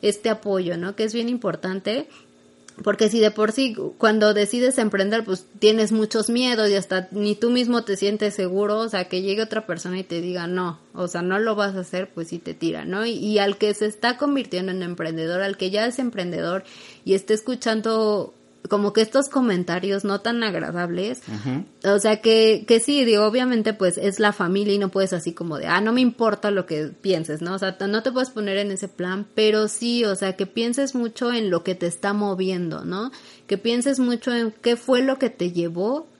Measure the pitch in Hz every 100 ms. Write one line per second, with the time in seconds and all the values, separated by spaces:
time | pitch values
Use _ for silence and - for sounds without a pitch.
0 | 208 202 226 214 208 190 180 170 180 202
1 | 220 233 233 247 208 170 185 190 196 233
2 | 320 - _ _ _ _ - - - -
3 | 214 226 214 214 214 220 269 214 131 -
4 | 226 214 208 208 208 240 254 262 220 196
5 | 196 220 226 185 - - 214 220 214 220
6 | 214 226 214 240 254 226 214 196 190 190
7 | 185 196 208 208 233 247 240 240 233 190
8 | 202 208 208 208 185 185 208 214 226 202
9 | 180 185 190 202 220 226 214 170 185 185
10 | 185 170 175 180 170 180 180 160 _ -
11 | 175 175 175 190 226 208 202 190 180 180
12 | 190 - 165 170 170 160 165 160 151 190
13 | 226 226 214 214 202 202 214 202 214 214
14 | 240 247 294 277 208 180 185 185 180 170
15 | 165 160 160 175 196 190 185 208 233 240
16 | 254 214 180 170 165 190 - - - -
17 | - 190 - 220 233 247 240 220 220 220
18 | 214 208 151 - _ _ - 202 208 202
19 | 220 269 277 277 247 180 175 175 196 196
20 | 202 196 220 233 226 175 165 175 175 170
21 | 202 247 - 107 131 131 196 _ 190 202
22 | 214 214 226 226 220 214 214 226 226 285
23 | 240 214 214 233 254 240 214 214 185 -
24 | 202 196 208 202 175 190 208 202 196 190
25 | 190 180 165 170 170 151 - 180 214 240
26 | 254 233 226 208 208 202 180 156 151 -
27 | 196 175 156 151 170 190 190 185 196 214
28 | 226 254 254 226 202 190 202 190 190 -
29 | 180 190 208 - 214 214 214 - 233 240
30 | 220 196 196 185 190 - 233 240 277 262
31 | 233 226 240 240 214 170 165 185 175 -
32 | 202 208 208 185 190 185 170 - 170 185
33 | 240 - - - _ 196 226 240 247 262
34 | 247 240 254 240 226 - 240 240 - 262
35 | 262 262 254 - 175 175 170 170 202 285
36 | 320